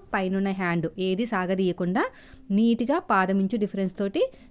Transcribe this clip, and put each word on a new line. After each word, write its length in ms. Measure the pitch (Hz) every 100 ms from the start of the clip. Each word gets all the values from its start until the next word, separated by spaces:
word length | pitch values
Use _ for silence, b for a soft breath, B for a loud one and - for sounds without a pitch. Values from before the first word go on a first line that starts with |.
| -
పైనున్న 460 | 214 190 190 196
హ్యాండ్ 340 | 190 180 170 160 -
ఏది 240 | 185 185 233
సాగదీయకుండా 760 | 196 180 190 185 175 180 202 508 B B B -
నీట్‌గా 460 | 196 233 233 240 320
పాదం 340 | - 202 185 196
ఇంచు 180 | 190 233
డిఫరెన్స్ 360 | 202 196 185 185
తోటి 260 | 202 311 523 B B